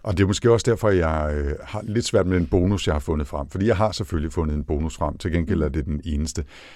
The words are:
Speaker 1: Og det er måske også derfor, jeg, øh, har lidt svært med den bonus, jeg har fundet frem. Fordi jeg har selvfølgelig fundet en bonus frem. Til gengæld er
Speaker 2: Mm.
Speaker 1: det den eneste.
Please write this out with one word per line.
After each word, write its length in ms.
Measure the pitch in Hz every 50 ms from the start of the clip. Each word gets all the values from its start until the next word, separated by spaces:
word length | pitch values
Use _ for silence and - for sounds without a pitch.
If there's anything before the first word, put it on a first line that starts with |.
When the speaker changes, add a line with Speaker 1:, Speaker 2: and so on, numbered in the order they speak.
| -
Speaker 1:
Og 140 | 107 101 85
det 60 | 98
er 40 | 95
måske 240 | 104 - - 117
også 200 | 117 113 - -
derfor, 180 | 117 101 - 107
jeg, 440 | 98 90 82 80 80 78 76 76 76 73
øh, 180 | 73 71 76 - -
har 180 | - - - 107
lidt 220 | - 104 117 120
svært 220 | - - 104 92 90
med 120 | 92 90
den 80 | 85 76
bonus, 400 | - 95 87 95 104 92 - -
jeg 80 | 85
har 40 | 76
fundet 280 | 73 - 80 76 73 71
frem. 220 | - 73 71 67
Fordi 160 | - 95 98
jeg 120 | 110 110 87
har 140 | 110 107
selvfølgelig 420 | 95 - 101 - - 80 76 82 -
fundet 220 | - 82 76 76
en 80 | 73 71
bonus 320 | - 76 73 78 80 78 -
frem. 200 | 85 76 73 -
Til 140 | - 90
gengæld 300 | 78 85 85 - 90 82
er 60 | 78 73
Speaker 2:
Mm. 60 | 69
Speaker 1:
det 120 | 82 71
den 160 | 69 76 73 71
eneste. 400 | 85 76 73 76 78 - - 73 - - - - - -